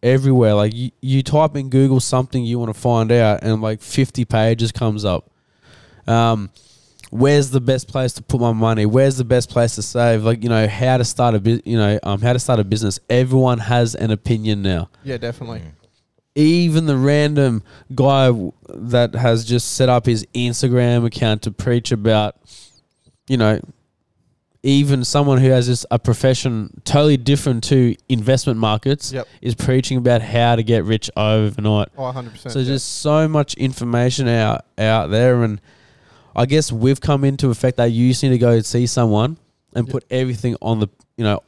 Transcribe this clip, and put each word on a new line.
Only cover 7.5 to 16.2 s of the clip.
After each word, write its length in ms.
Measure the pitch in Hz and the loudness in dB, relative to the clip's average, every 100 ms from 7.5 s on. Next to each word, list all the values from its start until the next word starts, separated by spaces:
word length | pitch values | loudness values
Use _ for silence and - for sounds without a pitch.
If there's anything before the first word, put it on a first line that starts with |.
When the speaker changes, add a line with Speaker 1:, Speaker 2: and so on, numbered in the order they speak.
Speaker 1:
the 100 | 131 | -2
best 280 | 120 131 - | 0 -2 -2
place 240 | 139 131 | -4 -4
to 100 | - | -6
put 180 | - 131 | -6 -2
my 120 | 117 | 0
money? 340 | 113 113 110 104 | 0 0 2 2
Where's 300 | 117 135 127 | 4 2 2
the 80 | |
best 240 | 120 123 120 | 0 0 0
place 240 | - 117 107 | -2 -2 -2
to 60 | |
save? 400 | 101 123 120 113 | -8 -2 0 2
Like, 200 | 110 117 | 0 -2
you 40 | 117 | 0
know, 200 | 113 107 | 0 0
how 300 | 101 123 131 | 0 0 0
to 60 | |
start 300 | 120 - 120 | -2 0 0
a 60 | 110 | 2
bu-, 220 | 101 117 | 0 -2
you 120 | - 117 | 0 0
know, 220 | 104 104 | 0 0
um, 160 | - 101 | -2 -2
how 120 | 120 | 0
to 60 | 123 | 0
start 220 | - 120 | 0 0
a 40 | |
business. 360 | 101 107 110 95 _ | 0 -2 -2 -6 _
Everyone 480 | 123 127 131 131 120 | 0 2 2 2 0
has 380 | 104 120 120 117 | 0 0 0 -2
an 160 | 113 | -2
opinion 500 | 107 - 117 107 104 | -2 -2 -2 -2 -2
now. 280 | 98 90 - _ | -2 -2 -4 _
Speaker 2:
Yeah, 140 | 135 127 | -12 -10
definitely. 440 | 117 117 113 113 | -10 -12 -14 -14
Speaker 3:
Mm. 120 | 80 73 _ _ _ _ | -16 -20 _ _ _ _